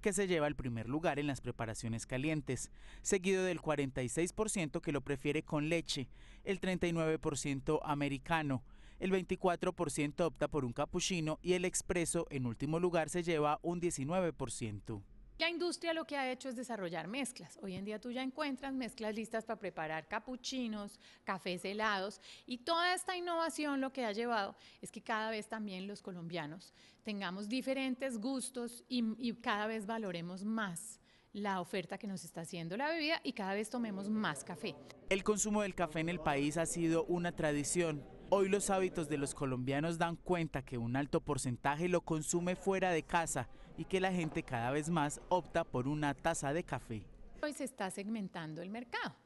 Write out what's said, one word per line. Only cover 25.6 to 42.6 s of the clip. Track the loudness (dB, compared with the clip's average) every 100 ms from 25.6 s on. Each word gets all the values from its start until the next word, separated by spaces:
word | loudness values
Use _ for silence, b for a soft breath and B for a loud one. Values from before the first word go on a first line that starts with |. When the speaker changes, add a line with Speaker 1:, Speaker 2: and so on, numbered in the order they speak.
| -4 -6 -6
Speaker 2:
los | -8
colombianos | -10 -8 -6 -4 -4 -8 -14 B B B
tengamos | -8 -4 -4 -4 -4
diferentes | -2 0 0 0 -2 -2 -2
gustos | -2 -2 -4 -6 -6 -8 -4
y, | 0 0 0
y | -2
cada | -2 0 0 0
vez | -2 -2
valoremos | -2 -2 -4 -4 -6 -2
más | 0 0 -4 -10 -16 b b b
la | -4 0 0
oferta | 0 -2 -4 -6
que | -6
nos | -6
está | -8 -10
haciendo | -8 -6 -4 -2
la | 0
bebida | 0 2 2
y | 0
cada | -2 0 0
vez | 0
tomemos | -2 -2 -2 0
más | 2 2 0 -6
café. | -6 -6 -8 B -18 0
Speaker 1:
El | 2 4
consumo | 4 4 4
del | 2 0
café | 0 2
en | 0
el | 2
país | 4 4 4 2
ha | 0
sido | 2 4 4 4
una | 2 0
tradición. | 0 2 2 2 2 2 0 -6 -14 2
Hoy | 4 6
los | 4 4
hábitos | 4 4 2 0
de | 0
los | 0 0
colombianos | 0 0 2 2 2 2
dan | 0 0
cuenta | 0 2 2 -2
que | -4 -2
un | 0 0
alto | 2 2
porcentaje | 2 0 0 0 2 2 4
lo | 2
consume | 2 -2 2 2 2
fuera | 0